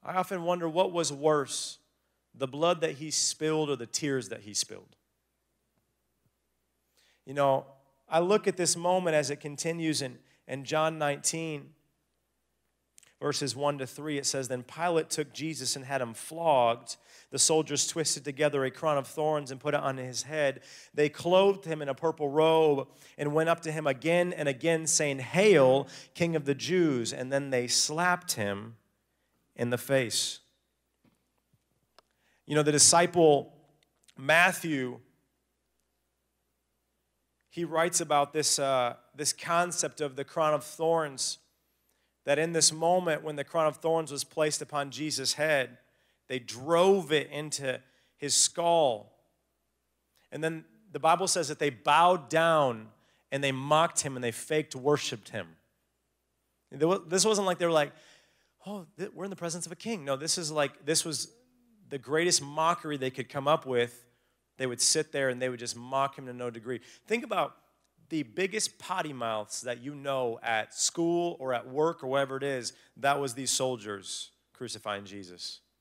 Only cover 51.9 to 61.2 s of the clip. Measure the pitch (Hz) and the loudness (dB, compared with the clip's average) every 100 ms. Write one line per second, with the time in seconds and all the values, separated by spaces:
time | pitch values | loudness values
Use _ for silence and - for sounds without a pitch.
51.9 | 147 175 185 139 156 165 160 139 113 107 | 6 6 4 2 2 4 4 2 0 -10
52.9 | _ _ _ _ 139 139 131 139 151 165 | _ _ _ _ -2 -2 -2 2 4 4
53.9 | - 147 131 123 113 - 156 151 131 131 | 0 -6 -4 -6 -6 -2 -2 -2 -4 0
54.9 | 147 - 120 - 113 85 82 _ _ _ | 2 0 -8 -10 -12 -12 -16 _ _ _
55.9 | _ _ _ _ _ _ _ _ 139 156 | _ _ _ _ _ _ _ _ -2 0
56.9 | 190 175 185 220 208 196 175 175 160 143 | 0 0 0 2 2 0 0 2 2 0
57.9 | - - - _ _ _ _ - 208 156 | -4 -20 -20 _ _ _ _ -14 -14 -14
58.9 | - 196 - 190 190 170 170 170 170 220 | -12 -12 -10 -12 -8 -8 -8 -10 -12 -8
59.9 | 226 139 135 156 170 160 151 143 - 143 | -8 -4 -4 -2 -4 -4 -2 -2 -4 -2
60.9 | 160 170 143 | -2 -2 -6